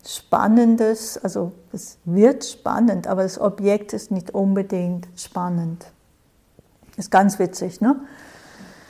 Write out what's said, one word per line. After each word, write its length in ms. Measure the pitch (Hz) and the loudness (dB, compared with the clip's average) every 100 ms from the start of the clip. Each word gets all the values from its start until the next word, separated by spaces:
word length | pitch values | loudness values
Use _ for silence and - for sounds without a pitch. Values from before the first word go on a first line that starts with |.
Spannendes, 1200 | - - - - 208 226 233 226 220 226 - - | -16 -16 0 2 6 6 6 4 2 0 -6 -8
also 280 | - 202 180 - _ | -6 -4 -6 -8 _
es 280 | - - - 170 | -14 -14 -12 -2
wird 380 | 180 226 277 | 4 4 4
spannend, 640 | - - - - 233 185 175 | -8 -8 -4 0 2 0 -4
aber 160 | 190 | -2
das 180 | 190 185 | -4 -2
Objekt 540 | 208 202 202 208 208 | -4 0 0 0 -2
ist 160 | 214 - | -10 -6
nicht 220 | 185 175 | -8 -6
unbedingt 760 | 202 196 196 196 180 175 180 175 - | -2 0 0 -2 -4 -4 -6 -10 -18
spannend. 720 | - 185 180 175 165 165 - _ _ _ _ _ _ _ _ _ _ - | -12 -8 -4 -4 -6 -10 -16 _ _ _ _ _ _ _ _ _ _ -14
Ist 140 | - | 2
ganz 260 | 190 196 202 | 4 4 2
witzig, 440 | 185 - 185 - | -4 -4 -10 -2
ne? 160 | 220 269 - - - - - - - - | 0 0 -4 -20 -20 -20 -20 -20 -20 -20